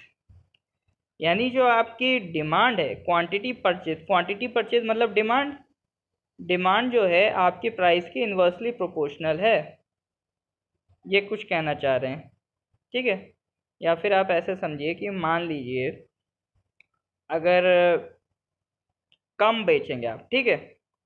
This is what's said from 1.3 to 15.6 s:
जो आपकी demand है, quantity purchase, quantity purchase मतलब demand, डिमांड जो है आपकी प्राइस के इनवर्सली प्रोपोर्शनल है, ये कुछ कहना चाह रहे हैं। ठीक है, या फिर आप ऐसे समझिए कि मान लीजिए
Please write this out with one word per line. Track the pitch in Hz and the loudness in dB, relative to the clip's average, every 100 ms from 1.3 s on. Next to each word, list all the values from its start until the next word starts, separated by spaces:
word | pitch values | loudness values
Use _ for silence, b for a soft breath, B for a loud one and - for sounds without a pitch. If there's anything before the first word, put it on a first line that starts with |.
| 180 254 | 0 0
जो | 254 247 | 2 2
आपकी | 233 226 - 254 254 180 | 2 0 -2 0 0 -2
demand | 165 151 170 240 208 | -6 -2 2 2 0
है, | 139 95 | -4 -4
quantity | - 170 175 202 247 240 | 0 0 0 -4 -4 -2
purchase, | 190 180 165 156 - | -2 -2 -4 -8 0
quantity | 185 180 202 247 | 0 0 -6 -2
purchase | 233 226 240 226 | -2 0 0 0
मतलब | 226 226 | 0 0
demand, | 202 220 254 285 285 _ _ _ _ _ _ _ _ | 0 2 0 -2 -8 _ _ _ _ _ _ _ _
डिमांड | 170 180 185 202 247 | -2 0 2 2 2
जो | 240 190 | 2 4
है | 175 214 - | 4 2 4
आपकी | 180 180 233 | 0 0 -6
प्राइस | 220 180 175 175 | 0 2 2 0
के | 262 | -4
इनवर्सली | 233 190 180 180 233 | -2 2 2 2 -8
प्रोपोर्शनल | 240 180 165 143 - 160 160 | -4 -6 -4 -6 -4 -4 0
है, | 214 190 - - _ _ _ _ _ _ _ _ _ _ _ _ - | 2 2 -2 -18 _ _ _ _ _ _ _ _ _ _ _ _ -2
ये | 196 | -2
कुछ | 202 214 | 0 -10
कहना | - 175 156 | -4 -4 -2
चाह | 147 139 131 | -2 0 0
रहे | 131 | -2
हैं। | 143 - _ _ _ _ _ _ | -8 -14 _ _ _ _ _ _
ठीक | 247 254 | -4 -2
है, | 190 - _ _ _ _ _ | -4 -8 _ _ _ _ _
या | 165 170 | -2 0
फिर | 208 | 2
आप | 196 190 | 2 2
ऐसे | 175 170 185 | -2 -2 -6
समझिए | 170 147 147 | -6 -6 -6
कि | 180 202 | -6 -6
मान | 190 160 170 170 | -4 -2 -2 -2
लीजिए | 151 | -6